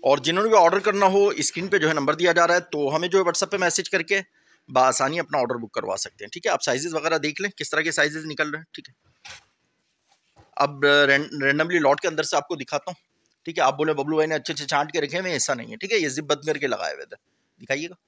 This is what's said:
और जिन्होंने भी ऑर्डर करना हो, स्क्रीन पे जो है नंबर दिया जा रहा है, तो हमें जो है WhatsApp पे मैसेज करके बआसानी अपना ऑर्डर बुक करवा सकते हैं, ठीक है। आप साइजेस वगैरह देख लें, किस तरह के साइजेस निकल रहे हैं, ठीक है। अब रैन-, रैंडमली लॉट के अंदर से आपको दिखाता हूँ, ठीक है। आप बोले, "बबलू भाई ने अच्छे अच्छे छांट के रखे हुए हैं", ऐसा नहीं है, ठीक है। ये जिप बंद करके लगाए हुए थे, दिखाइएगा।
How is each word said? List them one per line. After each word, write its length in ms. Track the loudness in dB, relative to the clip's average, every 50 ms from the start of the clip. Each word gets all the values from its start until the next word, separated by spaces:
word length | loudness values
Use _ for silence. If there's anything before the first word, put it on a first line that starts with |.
| 4
और 160 | 4 2 2
जिन्होंने 300 | 2 0 0 2 2 4
भी 60 | 6
ऑर्डर 240 | 6 6 6 4 4
करना 240 | 0 0 2 4 2
हो, 120 | 4 4 4 4 4 2 0
स्क्रीन 260 | -4 -4 -4 -4 -4 0
पे 100 | 0 2
जो 80 | 2
है 60 | 2 0
नंबर 220 | 2 0 0 0
दिया 160 | 2 2 2 4
जा 120 | 4 4
रहा 120 | 4 4
है, 40 | 0 0
तो 260 | _ -4 -2 -2 0
हमें 180 | 0 0 -2 2
जो 80 | 2
है 60 | 2 2
WhatsApp 280 | 2 0 -2 -2 -2
पे 60 | -2
मैसेज 300 | 0 0 0 0 -2 -4 -2
करके 300 | -2 -4 -2 0 -2 -2 -2 _ _ _ _ _ _ _ _ 0
बआसानी 480 | 2 4 4 4 4 2 0 0 0 -4
अपना 200 | -4 _ 0 0
ऑर्डर 180 | 0 0 -2
बुक 160 | -6 -6 -8 -8
करवा 220 | -8 -6 -4 -6
सकते 260 | -6 -6 -10 _ _ -18
हैं, 60 | -14 -14
ठीक 120 | -6 -2
है। 60 | -2
आप 100 | -2 0
साइजेस 320 | 0 0 -2 -2 -2 -4 -6
वगैरह 240 | -2 -2 0 -2 0
देख 200 | -2 -4 -6 -6
लें, 80 | -8 -8 -8
किस 140 | -8 -8 -4
तरह 120 | -2 -2 -2
के 80 | 0
साइजेस 340 | 0 0 0 0 -2 -6 -10
निकल 260 | -10 -6 -4 -4 -4
रहे 80 | -4 -10
हैं, 80 | -12 _ _
ठीक 120 | -20 -20
है। 80 | -20 _ _ _ _ _ _ _ -20 -20 -20 _ _ _ _ _ _ _ _ _ _ _ _ _ _ _ _ _ _ _ _ _ _ _
अब 240 | -2 -2 -2 -2 0 2
रैन-, 460 | 4 6 6 6 6 4 2 2 -2 -6 -2 0
रैंडमली 360 | 0 2 2 0 0 0 2
लॉट 200 | 4 4 2 2
के 80 | 0
अंदर 160 | -4 -2 -2 -4
से 140 | 0 -2
आपको 180 | -2 -2 -2 -10
दिखाता 340 | -10 -8 -6 -6 -6 _ -6
हूँ, 60 | -14 _ _ _ _ _ _ _ _ _ _
ठीक 120 | -10 -2
है। 60 | 0 0
आप 120 | 0 2
बोले, 180 | 0 -2 -2 0
"बबलू 240 | -2 -2 0 0
भाई 100 | 0 0
ने 80 | 0 0
अच्छे 180 | -4 -4 -6 -8
अच्छे 120 | -8 -6
छांट 260 | -2 -2 -2 -2 0
के 80 | -2 -4
रखे 160 | -4 -2 -4
हुए 120 | -6 -4 -4
हैं", 60 | -4
ऐसा 160 | -4 -2 -2 -4
नहीं 160 | -6 -6 -14
है, 80 | -14
ठीक 140 | -12 -6 -2
है। 80 | -2 -2
ये 100 | -2 -2
जिप 140 | -4 -6 -2
बंद 200 | -2 -4 -2 -2
करके 220 | -6 -4 -2 -2
लगाए 260 | -4 -4 -4 -4 -8 -8
हुए 120 | -10 -14
थे, 100 | _ -18 _ _ _ _ _ _ _ _ _
दिखाइएगा। 340 | -6 -6 -6 -6 -6 -10 -14 _ _